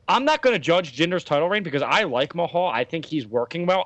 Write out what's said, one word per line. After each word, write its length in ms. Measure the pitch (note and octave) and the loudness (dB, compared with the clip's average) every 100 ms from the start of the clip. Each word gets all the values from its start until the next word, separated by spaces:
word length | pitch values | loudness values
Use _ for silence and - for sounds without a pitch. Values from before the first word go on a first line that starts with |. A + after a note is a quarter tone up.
| - | 0
I'm 160 | G#3 | 2
not 180 | C#4 D4+ | 2 2
gonna 160 | B3+ G#3+ | 2 2
judge 400 | C3+ F3 D#3+ B2 | 2 0 0 -2
Jinder's 280 | E3+ F3+ - | 0 0 0
title 240 | D3 E3+ | 0 2
reign 140 | G#3 | -2
because 180 | E3+ C#3 | -2 -4
I 220 | B2+ F3 | 0 2
like 300 | G3 A#2+ D3 | 2 0 -2
Mahal. 340 | E3+ E3+ F3 F3+ | -2 -2 0 0
I 180 | A#2 B2+ | -2 -4
think 200 | E3 - | -6 -6
he's 220 | D#3 A2 | -6 -4
working 380 | A#2 A#2+ E3+ F3 | -4 -4 -4 0
well. 180 | F#3 | 0